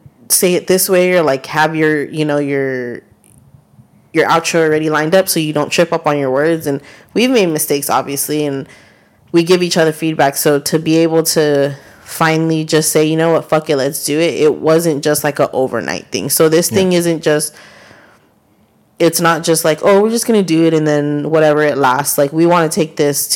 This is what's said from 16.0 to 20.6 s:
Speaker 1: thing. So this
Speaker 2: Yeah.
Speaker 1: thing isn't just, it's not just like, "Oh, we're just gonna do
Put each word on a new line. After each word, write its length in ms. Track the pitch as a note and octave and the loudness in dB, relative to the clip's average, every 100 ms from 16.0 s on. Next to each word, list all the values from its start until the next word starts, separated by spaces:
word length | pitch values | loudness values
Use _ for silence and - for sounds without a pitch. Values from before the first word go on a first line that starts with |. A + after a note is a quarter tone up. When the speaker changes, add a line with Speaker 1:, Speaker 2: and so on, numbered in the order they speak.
| - | -8
Speaker 1:
thing. 200 | G2+ B2 | -8 -4
So 180 | - D#3+ | 0 2
this 220 | D#3+ F3 | 2 0
Speaker 2:
Yeah. 60 | G3+ | 0
Speaker 1:
thing 140 | F#3 | 2
isn't 280 | F3 E3+ D#3+ | 2 0 -2
just, 300 | D#3 D3+ D3 - - - - - _ _ _ _ _ _ _ _ _ - | 0 -2 -2 -12 -20 -20 -20 -20 _ _ _ _ _ _ _ _ _ 0
it's 220 | E3+ D#3+ | 0 2
not 220 | E3 D#3+ | 0 0
just 200 | E3+ D#3+ | 0 0
like, 160 | D#3+ D#3 | 0 0
"Oh, 180 | G3+ G3 | 2 4
we're 80 | A3 | 2
just 160 | A3+ - | -2 0
gonna 160 | A3 | 0
do 220 | E3+ D#3+ | 2 2